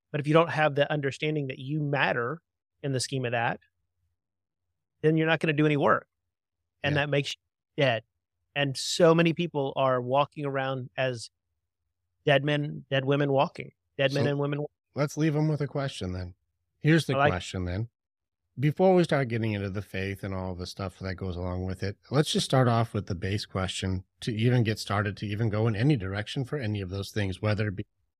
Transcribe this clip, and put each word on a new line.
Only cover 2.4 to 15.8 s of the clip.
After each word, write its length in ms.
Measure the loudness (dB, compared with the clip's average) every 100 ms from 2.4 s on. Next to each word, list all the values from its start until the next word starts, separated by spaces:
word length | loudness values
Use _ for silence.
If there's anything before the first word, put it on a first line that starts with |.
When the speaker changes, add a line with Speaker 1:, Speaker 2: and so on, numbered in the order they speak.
| _ _ _ _
Speaker 1:
in 100 | -4
the 80 | -2
scheme 260 | -2 -4 -2
of 80 |
that, 260 | 0 -2 -4 _ _ _ _ _ _ _ _ _ _ _ _ _ 0
then 120 | 2 4
you're 120 | 2
not 120 | 2
gonna 140 | 2
do 120 | 2 4
any 100 | 4
work. 300 | 4 2 0 _ _ _ _ _ _ _
And 120 | -2 0
Speaker 2:
Yeah. 60 |
Speaker 1:
that 80 | 0
makes 220 | 0 -2 -8
you 480 | _ _ _ 0
dead. 200 | 2 0 -6 _ _ _ _ -2
And 200 | -2 -2
so 380 | -6 4 6
many 200 | 6 4
people 400 | 2 -2 -2 -4 0
are 260 | 0 0
walking 440 | 0 0 0 -2 -6
around 440 | -4 -4 -4 -8 -4
as 320 | -4 -4 -10 _ _ _ _ _ _ _ _ _ 2
dead 180 | 4
men, 420 | 4 0 -2 -8 -2
dead 160 | -2 2
women 260 | 2 2
walking, 400 | 2 0 -2 -16 _ _ -4
dead 140 | -2
men 100 | 0
Speaker 2:
So 60 | 0
Speaker 1:
and 80 | 0
women 220 | -2 -4
wa- 60 | -8 _ _ -4
Speaker 2:
let's 220 | -4 0
leave 180 | 0 2
'em 120 | 0
with 140 | -2
a 60 | -4
question 460 | -4